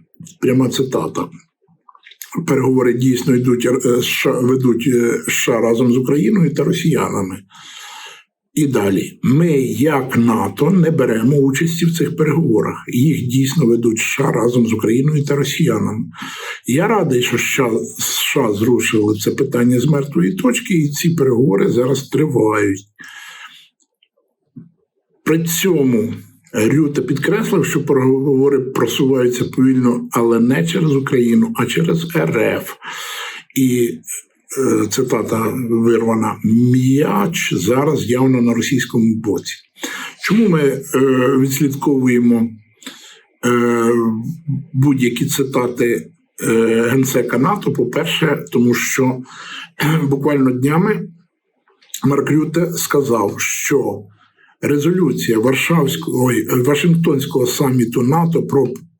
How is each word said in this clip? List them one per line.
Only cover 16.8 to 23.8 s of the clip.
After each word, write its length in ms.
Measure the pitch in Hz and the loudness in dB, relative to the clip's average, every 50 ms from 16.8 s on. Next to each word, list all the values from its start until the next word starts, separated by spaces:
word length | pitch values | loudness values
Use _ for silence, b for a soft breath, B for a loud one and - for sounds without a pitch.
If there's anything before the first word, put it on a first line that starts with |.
| 190 | 0
радий, 360 | 226 226 202 165 135 127 123 123 | 2 0 0 0 0 0 0 0
що 140 | - 120 | -2 -2
С 60 | - - | -4 -4
Ш 200 | - - 139 131 | -2 -2 -2 0
А, 380 | 113 113 - - - - - | 0 -2 -2 -4 -6 -8 -8
С 180 | - - - - | -8 -6 -4 -4
Ш 220 | - - - 147 | -4 -2 0 0
А 120 | 123 110 101 | 0 0 0
зрушили 640 | 98 117 127 120 110 - - 117 107 104 107 101 | 0 0 2 2 2 0 0 0 0 2 0 0
це 140 | - - 135 | -2 -2 -2
питання 480 | 135 - 135 - - 120 120 123 127 123 | -2 -2 -2 -2 0 2 2 2 2 2
з 60 | 117 | 2
мертвої 500 | 151 151 143 139 - - 175 180 196 - | 2 2 0 -2 -2 -2 0 0 0 0
точки, 380 | - - 247 - - - - 190 | 0 0 -2 -2 -2 -2 0 0
і 160 | 165 147 143 | 0 0 0
ці 200 | 147 - - 160 | -2 -2 -2 0
переговори 600 | 131 - 131 131 120 113 131 175 196 196 - - | 0 2 0 2 2 2 2 2 2 2 2 2
зараз 400 | - 120 127 135 135 - - - | 2 0 0 0 -2 -4 -4 -2
тривають». 720 | 135 135 156 147 127 110 110 107 107 104 101 101 98 - - _ _ B B B B B B B B B B B B B B B _ _ | -2 0 0 0 0 0 0 2 0 0 0 -2 -2 -6 -10 _ _ B B B B B B B B B B B B B B B _ _